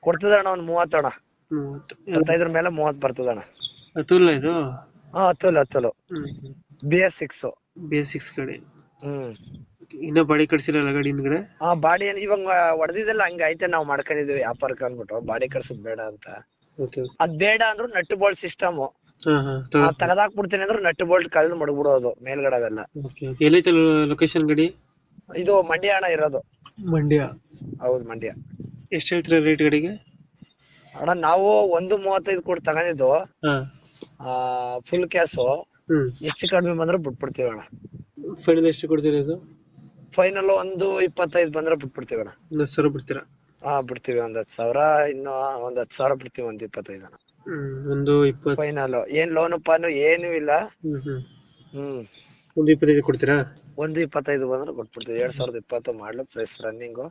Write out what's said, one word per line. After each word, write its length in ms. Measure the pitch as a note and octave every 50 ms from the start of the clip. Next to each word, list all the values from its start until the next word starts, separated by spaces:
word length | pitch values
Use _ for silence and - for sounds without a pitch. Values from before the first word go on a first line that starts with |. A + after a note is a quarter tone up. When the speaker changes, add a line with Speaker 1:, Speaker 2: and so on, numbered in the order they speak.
Speaker 1:
ಕೊಡ್ತದೆ 340 | - D#3+ E3+ E3 F#3 G#3 G#3
ಅಣ್ಣ, 140 | G3+ G3 F#3+
ಒಂದ್ 140 | F#3+ F3+ E3+
ಮೂವತ್ತು 340 | E3 E3 E3+ F3 D3+ D#3
ಅಣ್ಣ. 120 | D#3 C#3+ C3 - - _ _ _ _ _ _ D#3+
Speaker 2:
ಮೂವತ್ತು. 560 | D3+ C#3+ C#3 C#3 C#3+ - _ - _ _ - F#3
Speaker 1:
ಹತ್ತೈದರ 340 | D#3+ D#3+ D#3+ E3 E3+ E3+ E3+
ಮೇಲೆ 200 | E3 E3 E3 F3+
ಮೂವತ್ತು 320 | E3+ D#3 D3+ D3+ D3 C#3
ಬರ್ತದೆ 280 | C#3 C3+ B2+ B2 B2+ B2
ಅಣ್ಣ. 120 | A#2 G#2 F#2+ - _ _ - - - - - _ _ D#3+
Speaker 2:
ಅತುಲ್ 300 | D3 - F3+ F#3 F3+ E3+
ಇದು? 400 | D#3 C#3 C3 D#3 E3+ E3+ D3+ C3 B2+ C3 - _ _ _ _ - -
Speaker 1:
ಹಾ, 120 | F3 F#3+ F#3
ಅತುಲ್, 280 | F3 - - F#3 E3+
ಅತುಲ್. 300 | D#3 C#3 B2 - C#3+ B2
Speaker 2:
ಹ್ಮ್, 400 | A#2 - _ _ _ F3+ D#3+ C#3+
ಹ್ಮ್. 280 | C#3+ C#3 - - C3+ C3+ - _ _ - _ - C#3+
Speaker 1:
ಬಿ 60 | D#3
ಎಸ್ 180 | F3+ F#3 F#3 -
ಸಿಕ್ಸ್. 640 | - D#3+ C#3 - - - B2+ - _ _ _ _ - F3 D3+
Speaker 2:
ಬಿ 100 | D3+ D3
ಎಸ್ 120 | D3 C#3
ಸಿಕ್ಸ್ 300 | - D3 - - - -
ಗಾಡಿ. 160 | C3+ C3 - - - _ _ _ _ _ _ _ -
Speaker 1:
ಹ್ಮ್. 300 | C#3+ C#3+ C#3 C3 A#2+ A2 G2 - - - - - _ _ _ - _ - - -
Speaker 2:
ಇನ್ನ 200 | D#3+ D3+ D#3+ D#3+
ಬಾಡಿ 240 | C#3+ D3+ D3+ D3+
ಕಳ್ಸಿರಲ್ಲ 440 | D3 - D3+ C#3 - D3+ D3+ C#3+ C#3
ಗಾಡಿ 180 | C#3 C#3+ C#3 C#3+
ಹಿಂದ್ಗಡೆ? 500 | C#3 C#3 C3+ C#3 D3 E3+ G3+ - _ _
Speaker 1:
ಹಾ, 140 | D#3 E3+ F3
ಬಾಡಿ 320 | E3 D3 D#3 E3+ F#3 G3+
ಏನ್ 120 | G3+ G3 G3
ಇವಾಗ 220 | G3+ G3+ G#3 G3+ F#3+ F#3+ F#3 F3+ F3 E3 E3
ಹೊಡೆದಿದ್ದೆಲ್ಲ 460 | D#3+ D#3+ D#3+ E3+ G3+ A3 G#3+ A3 A3 G3+
ಹಂಗೆ 200 | F3 F3 F3 E3
ಐತೆ, 240 | D#3 E3 E3 F#3
ನಾವ್ 200 | F3+ F3 E3 D#3
ಮಾಡ್ಕೊಂಡಿದ್ವಿ 480 | C#3+ C#3 C#3 C#3 - D#3 D3 D3 C#3+ C#3+
ವ್ಯಾಪಾರಕ್ಕೆ 500 | C#3 B2 A2+ A#2+ A#2+ - C3+ C3 A2+ C3
ಅಂದ್ಬಿಟ್ಟು 360 | B2 B2+ A#2+ A2+ G2 G#2 A#2
ಬಾಡಿ 280 | A#2 A2+ A2 A2+ F3 E3+
ಕಳ್ಸೋದ್ 340 | C#3 C3+ B2 - B2+ A2 G2+
ಬೇಡ 180 | A2+ A2+ A2
ಅಂತ. 260 | A2+ A2 G#2+ G#2 - - G2 G#2 - _ _ _ _ _ _ -
Speaker 2:
ಓಕೆ, 200 | C#3 B2+ - C#3
ಓಕೆ. 160 | B2+ B2+ - _
Speaker 1:
ಅದ್ 180 | E3 E3 D#3+ D3+
ಬೇಡ 240 | F#3 G#3 A3 A3 A3+ A3
ಅಂದ್ರು 160 | G#3+ G#3 G3
ನಟ್ 280 | B3 A3+ F#3 F3 - G3+ G3
ಬೋಲ್ಟ್ 200 | F#3+ G3+ F#3+ -
ಸಿಸ್ಟಮ್. 540 | - F3 - _ - F#3 F3 D3+ C3+ C3+ _ _ _ _ _ _ - D#3+
Speaker 2:
ಹಾ, 40 | D3+
ಹಾ, 300 | D3 C3+ C#3 C3+ C3 C3 B2+ -
ತಗೊಳಕ್ಕೆ. 340 | D3+ C#3+ D3 D#3+ - F3+
Speaker 1:
ತಗದಾಕ್ಬಿಡ್ತೀನಿ 560 | E3+ F3+ F#3+ G#3 G#3 G#3 G#3 G3+ F3+ G3+ G3 F#3+
ಅಂದ್ರು 200 | G3 A3+ A3 G3
ನಟ್ 200 | E3+ E3 _ F#3
ಬೋಲ್ಟ್ 260 | E3+ F3 F#3 F3 E3+
ಕಳ್ದು 280 | - D#3+ D#3 E3 F3
ಮಡಗ್ಬಿಡೋದು 600 | E3+ D#3 C#3+ C#3+ C#3+ D3 D3 C#3 C3 A#2+ A#2+ A2 _ A#2+
ಮೇಲ್ಗಡೆ 340 | C3 C3+ C#3 C#3 C3+ C3
ಅವೆಲ್ಲ. 220 | B2 A#2+ A2+ G#2+ A2
Speaker 2:
ಓಕೆ, 480 | G#2+ - _ D3 C#3 C3 - - -
ಓಕೆ. 180 | C3 B2+ B2 D3+
ಎಲ್ಲೈತೆ 260 | D3+ D#3 F3+ E3+ F#3
ಲೊ-, 380 | E3+ E3 D#3+ D#3+ D#3 D#3 D3+ C#3+
ಲೊಕೇಶನ್ 340 | D3 D3 E3+ D#3 - E3+ D#3
ಗಾಡಿ? 320 | D3+ D3+ D3 D#3 F3 F#3+ _ _ _ _ _ _ _ _ - _ _ -
Speaker 1:
ಇದು 260 | - F3+ F3+ G3+ G3 F3+
ಮಂಡ್ಯ 260 | E3 E3 E3 F#3 G3+
ಅಣ್ಣ 160 | G3+ F#3+ F#3+
ಇರೋದು. 340 | F3+ E3 D#3 D3+ D3+ C#3 C3+ - _ _ _ _ - _ - G3+ F3+ E3
Speaker 2:
ಮಂಡ್ಯ? 280 | D#3 D3 D3 D3 D3+ C#3 B2+ - - _ _ - - - - - - B2+
Speaker 1:
ಹೌದು, 260 | B2+ B2+ B2+ A#2+ A2+
ಮಂಡ್ಯ. 240 | A2+ A2+ A2+ A2 - - - - - - - - - - - - -
Speaker 2:
ಎಷ್ಟ್ 200 | E3 - - F3+
ಹೇಳ್ತೀರಾ 260 | F3 E3 D#3 E3 E3 D3+
ರೇಟ್ 180 | D#3 D#3 D3+ D#3
ಗಾಡಿಗೆ? 260 | D3+ D3 D3 D3+ F3 G#3 G#3 _ _ _ _ - _ _ _ - _ _ _ _ _ - - - - - C#3+
Speaker 1:
ಅಣ್ಣ, 100 | C#3 D#3
ನಾವು 580 | F3+ F3+ E3 D3+ E3 F#3 G3 G3+ G#3+ G#3+ G#3 G3
ಒಂದು 300 | F3 E3+ F3+ F#3 G3+ G#3
ಮೂವತ್ತೈದು 440 | F#3+ G3 F#3+ F#3+ E3 F#3+ G3 F#3 E3+
ಕೊಟ್ಟು 220 | - F3+ D#3+ -
ತಗೊಂಡಿದ್ದು. 480 | - D#3 D#3 E3+ F3 E3 C#3+ C3+ B2+ C#3
Speaker 2:
ಹಾ. 600 | D#3 F#3+ - _ _ - D#3 C#3+ C3+ C3 C3+ - - - - - - - - _ _
Speaker 1:
ಆ, 580 | C3+ B2+ B2+ B2+ B2+ B2+ B2+ B2+ B2 B2 B2 B2
ಫುಲ್ 300 | B2 - - F3 F3+ E3
ಕ್ಯಾಶ್. 580 | - F3+ E3+ D#3 - - B2 B2 C3+ D#3+ -
Speaker 2:
ಹ್ಮ್. 440 | _ _ _ _ _ E3+ D3+ C#3 B2+ B2 C#3 D3+
Speaker 1:
ಹೆಚ್ಚು 260 | D#3 - - - F3+
ಕಡಿಮೆ 280 | - F#3 F3 F3 F3
ಬಂದ್ರೆ 220 | E3 D#3+ D#3+ E3+ F#3
ಬಿಟ್ಬಿಡ್ತೀವಿ 500 | D#3+ C#3+ B2 - - C3+ D#3 - B2+ B2
ಅಣ್ಣ. 120 | A2+ G#2+ G2 - - - - - - - - _ _ - - - -
Speaker 2:
ಫೈನಲ್ 320 | - - - E3 E3 E3
ಎಷ್ಟು 220 | E3 D#3 - - D3+
ಕೊಡ್ತೀರಾ 300 | D#3+ D#3 D3 D3+ D3 D3
ಇದು? 440 | C#3 C#3+ E3 F#3 - - - _ _ _ _ - - - _ - - - -
Speaker 1:
ಫೈನಲ್ 380 | - F#3 F#3+ G3 G3 F#3+ G3
ಒಂದು 500 | G3 F#3+ F#3 F#3+ F#3+ F3+ F#3 G3 F#3+ F#3+
ಇಪ್ಪತ್ತೈದು 520 | F#3+ F3+ D#3 - F3+ E3 C#3+ F3 F3 D#3+ D3
ಬಂದ್ರೆ 240 | D#3+ D#3 D#3+ D#3+
ಬಿಟ್ಬಿಡ್ತೀವಿ 440 | D#3 C#3+ C3 - - B2+ - B2 A2+
ಅಣ್ಣ. 100 | A2 G2+
Speaker 2:
ಹತ್ತು 340 | - _ _ _ D#3 D3+ D3+
ಸಾವಿರ 280 | C#3+ - - C#3+ D3 C#3+
ಬಿಡ್ತೀರಾ? 480 | C3+ B2 - C#3 C3+ - _ _ _ _ _ _ _ -
Speaker 1:
ಹಾ, 160 | C3+ C#3+ C#3
ಬಿಡ್ತೀವಿ. 400 | C3 B2 B2+ A#2+ _ - B2 A#2+
ಒಂದ್ 180 | A#2 A#2 A2 A2+
ಹತ್ತ್ 140 | A2 _ -
ಸಾವಿರ, 240 | - A#2 A#2 A#2+ C#3 D3 D#3 D#3 D3+ D3+ D3
ಇನ್ನು 540 | C#3+ C3 C3+ C#3 C3+ C3 C3 C#3 C3+ B2 A#2+
ಒಂದ್ 140 | B2 B2 B2
ಹತ್ತ್ 160 | A#2+ - -
ಸಾವಿರ 180 | - C3+ C3 C#3
ಬಿಡ್ತೀವಿ, 360 | C3+ C3 B2 _ - B2 A#2
ಒಂದ್ 140 | A2 G#2+ A2
ಇಪ್ಪತ್ತೈದು 380 | G#2 - - G2 - G2 G2
ಜನ. 140 | F#2+ F#2+ _ - _ _ _ _ _
Speaker 2:
ಹ್ಮ್, 460 | - F3+ D3+ C#3+ C#3 C3+ C3+ C#3 C#3+ C#3
ಒಂದು 340 | C#3 C#3 C#3 C#3+ C#3+ C#3+
ಇಪ್ಪತ್ತು. 300 | C#3 C3+ C3+ - D3+ C#3+
Speaker 1:
ಫೈನಲ್. 380 | D3+ D3+ D3 D3 D3 C#3 C3 B2+ B2 G#2 F#2
ಏನ್ 220 | C3+ D3+ D#3+ E3+
ಲೋನು 280 | D#3+ D#3+ E3 E3+ E3+ E3+
ಪಾನು 300 | E3 E3 E3 E3 E3+ E3+
ಏನೂ 440 | D#3+ C#3 C#3+ D3+ E3 E3+ F3 F3 E3+
ಇಲ್ಲ. 180 | D#3+ D3+ D3 D3 D#3+ G3+
Speaker 2:
ಹ್ಮ್, 320 | G#3+ _ _ - D#3+ D3
ಹ್ಮ್. 260 | C#3 C3 D3 C#3 B2+ B2+ - - - - - - _ - _ -
Speaker 1:
ಹ್ಮ್. 320 | C#3 C#3 C#3+ C#3 B2+ A#2 - _ - _ _ - _ _ _ _
Speaker 2:
ಒಂದು 160 | - D#3 D3+ D#3
ಇಪ್ಪತ್ತೈದು 300 | D3 D3+ D3 D3+ C#3+ C3+
ಕೊಡ್ತೀರಾ? 340 | - C3 B2+ - C3+ C#3+ D3 C3+ C#3 - - _ - - -
Speaker 1:
ಒಂದು 220 | D3 D#3 D#3 D#3+
ಇಪ್ಪತ್ತೈದು 480 | E3+ D3 - D3+ C#3 C#3+ C#3+ C#3 C3 B2+
ಬಂದ್ರೆ 240 | B2+ C3 C#3 D#3 D3+
ಕೊಟ್ಬಿಡ್ತೀವಿ. 460 | B2+ A2 A2 _ A#2+ A2+ A2+ A2+ A#2
ಎರಡ್ 140 | A#2+ B2+ B2+
ಸಾವಿರದ 240 | C#3+ C3 B2 A#2+
ಇಪ್ಪತ್ತು 360 | A#2 G#2+ _ - A#2+ A2+ - A#2+
ಮಾಡಲು, 320 | A2 G#2 G#2 A2 A#2+ C3+
ಫ್ರೆಶ್ 360 | _ _ A#2 A2+ G#2+ - -
ರನ್ನಿಂಗು. 460 | A2+ A2+ A2 A2+ A#2+ A#2+ A#2 A#2 C3 E3